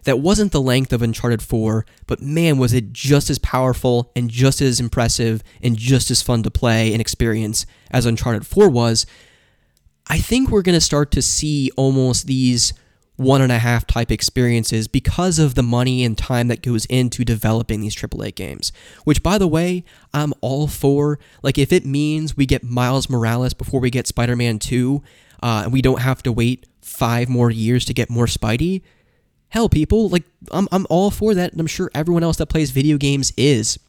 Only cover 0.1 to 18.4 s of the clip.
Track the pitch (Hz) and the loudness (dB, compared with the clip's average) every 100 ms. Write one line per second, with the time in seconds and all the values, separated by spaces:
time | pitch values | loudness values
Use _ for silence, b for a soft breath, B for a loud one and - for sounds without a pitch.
0.1 | 131 156 214 208 151 131 127 131 123 117 | 0 2 2 2 0 2 0 0 0 -2
1.1 | 110 123 113 - 117 110 110 - b - | -2 -2 -2 -2 -2 0 -2 -4 b -8
2.1 | 127 139 160 170 139 127 123 107 117 135 | -8 -4 0 2 2 2 2 -2 -8 2
3.1 | 143 - 139 - 127 131 120 127 120 123 | 2 2 -4 -2 0 0 0 0 0 0
4.1 | - 120 120 135 127 135 120 120 - 117 | -4 -4 2 2 4 0 0 -2 0 0
5.1 | - 113 110 b b 123 110 120 131 - | 0 -2 -2 b b -2 -2 2 2 2
6.1 | 120 - 117 104 - 123 113 110 110 110 | -2 0 0 0 0 0 2 2 0 -4
7.1 | - 117 110 107 113 - b b 127 117 | -2 -2 0 -2 -6 -8 b b 0 0
8.1 | 117 127 110 - 185 202 120 117 113 - | -2 -2 -4 -2 4 4 4 2 0 -4
9.1 | b b b b b b b _ _ - | b b b b b b b _ _ -4
10.1 | 160 - 240 269 214 180 175 - 147 147 | -4 0 0 2 2 2 2 2 0 2
11.1 | - 180 - 151 147 131 - 135 135 127 | 0 0 -2 -2 0 -2 0 2 2 2
12.1 | 123 - 131 127 120 - b b b b | 0 -2 2 2 2 -2 b b b b
13.1 | - 131 135 131 120 117 117 - 120 117 | -2 4 4 4 2 2 0 0 -2 0
14.1 | 110 - - 123 117 107 110 110 139 - | -2 -2 0 2 0 0 -4 -2 -2 0
15.1 | - 180 160 151 123 120 120 127 127 123 | 0 0 2 2 2 0 0 0 0 -2
16.1 | 107 - 123 120 117 127 113 - 127 127 | -2 -2 0 0 -2 -2 -4 0 0 0
17.1 | - 117 113 110 113 117 107 107 - 113 | -2 -2 0 0 0 -2 -6 -6 -8 -10
18.1 | 110 104 - | -8 -10 -10